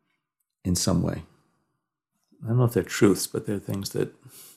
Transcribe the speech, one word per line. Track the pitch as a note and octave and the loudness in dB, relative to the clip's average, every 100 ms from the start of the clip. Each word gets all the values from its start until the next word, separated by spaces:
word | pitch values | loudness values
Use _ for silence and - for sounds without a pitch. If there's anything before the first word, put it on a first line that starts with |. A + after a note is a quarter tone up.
| _ _ _ _ _ _ | _ _ _ _ _ _
in | F#2 | -4
some | F2 F#2+ F2 | -2 0 0
way. | E2+ E2+ - _ _ _ _ _ _ _ _ _ _ _ | 0 -4 -10 _ _ _ _ _ _ _ _ _ _ _
I | A2+ | -2
don't | B2 | 2
know | |
if | A2+ | 2
they're | F#2+ | 2
truths, | - - G#2 F2+ - | -2 4 4 4 -2
but | G#2+ - | -6 -6
they're | G2+ | -6
things | - G2+ G2 | -6 -8 -6
that | G2+ - - - - - | -4 -6 -8 -20 -20 -20